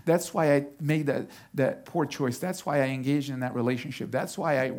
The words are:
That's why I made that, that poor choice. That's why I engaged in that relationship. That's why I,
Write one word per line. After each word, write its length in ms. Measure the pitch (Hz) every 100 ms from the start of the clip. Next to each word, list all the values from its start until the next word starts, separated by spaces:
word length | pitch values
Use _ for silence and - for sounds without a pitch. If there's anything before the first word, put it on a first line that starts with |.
| -
That's 260 | 170 -
why 220 | 208 156
I 140 | 143 143 -
made 280 | 147 156 143
that, 240 | 127 - - - -
that 300 | 131 - -
poor 200 | 170 147
choice. 320 | - 131 120
That's 260 | 180 180
why 200 | - 147
I 60 | 131
engaged 420 | 131 127 147 135
in 80 | 131
that 160 | 127 123
relationship. 560 | 120 127 - 127 101
That's 260 | 131 180 -
why 220 | 165 139
I, 120 | 131